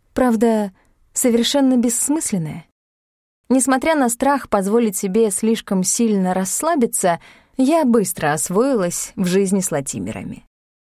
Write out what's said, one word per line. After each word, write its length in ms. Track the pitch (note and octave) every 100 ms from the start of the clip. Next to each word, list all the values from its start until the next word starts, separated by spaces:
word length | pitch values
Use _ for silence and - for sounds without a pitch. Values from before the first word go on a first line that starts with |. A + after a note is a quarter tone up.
| _
Правда, 600 | - B3+ A3+ A#3 A3 G#3 - _ _ _
совершенно 600 | - B3+ A#3 A3+ C#4+ C4+ B3+
бессмысленное. 920 | A#3 A3+ - D4+ - F#3+ D#3 E3 - _ _ _ _ _ _ _ -
Несмотря 460 | C4 C4+ C4 D#4+
на 140 | D#4 B3
страх 400 | - C4+ C#4+ -
позволить 480 | G#3 F#3+ A3+ A3+ F#3+
себе 340 | G3 G3+ A3
слишком 540 | G3 A3 A3+ - F#3+
сильно 500 | F#3 - A#3 G3+ F#3
расслабиться, 840 | F#3 F#3 - D#4 E4+ A#3 - F3+ E3 - - _ -
я 280 | C4 E4
быстро 480 | C#4 A#3 F#3 - D#3
освоилась 800 | D3+ - F#3 C4+ B3 F3 - - -
в 100 | F3+
жизни 340 | F#3 G3 G3
с 100 | F#3
латимерами. 760 | D3+ C#3 - F#2+ G2 - - - _ _ _ _